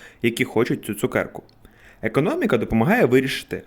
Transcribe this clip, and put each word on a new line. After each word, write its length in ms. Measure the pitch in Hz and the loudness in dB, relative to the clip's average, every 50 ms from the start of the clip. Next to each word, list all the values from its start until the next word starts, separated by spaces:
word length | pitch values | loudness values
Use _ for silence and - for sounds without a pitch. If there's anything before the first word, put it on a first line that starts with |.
| - - - _ - | -20 -20 -12 _ -2
які 220 | 120 117 - 123 | -2 0 0 -4
хочуть 400 | - - 107 123 - 135 - - | -2 0 0 0 0 -2 -4 -4
цю 100 | - 101 | -8 -4
цукерку. 480 | - - - - 107 - - - - - - _ _ - - _ _ - - - _ - | -4 -4 -2 -2 -2 -2 -4 -8 -14 -16 -18 _ _ -20 -20 _ _ -20 -20 -16 _ -8
Економіка 560 | 110 - 135 151 208 320 359 311 208 135 110 | -2 0 0 0 0 0 0 0 0 0 0
допомагає 460 | - - 113 113 113 160 226 247 180 | 0 0 2 2 2 4 4 4 4
вирішити, 580 | 120 123 135 131 135 - - - - 90 90 - | 4 4 4 2 2 -4 -8 -8 -10 -10 -10 -10